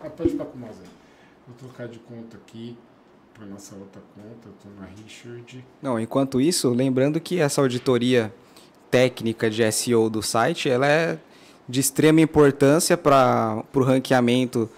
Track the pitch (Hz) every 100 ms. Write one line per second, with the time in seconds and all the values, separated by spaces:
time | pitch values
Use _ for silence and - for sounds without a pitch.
0 | 160 - 160 143 - 131 117 - - -
1 | _ _ _ _ - 120 127 - 120 113
2 | - 117 113 98 - 113 117 117 _ _
3 | _ _ _ - 104 98 - 98 98 101
4 | - 101 107 120 107 - 101 101 92 95
5 | 110 - 120 120 120 127 127 _ 139 117
6 | 113 135 135 127 143 180 135 120 135 127
7 | 135 156 160 175 147 143 139 123 139 123
8 | 123 123 107 - _ - - _ _ 127
9 | 127 123 113 110 113 107 113 107 - 117
10 | 113 107 104 117 123 170 147 123 139 151
11 | 165 165 - _ - - - 127 131 -
12 | 151 160 156 151 143 139 139 151 - 175
13 | 147 139 127 120 113 110 - 139 131 131
14 | 131 131 120 123 123 123 110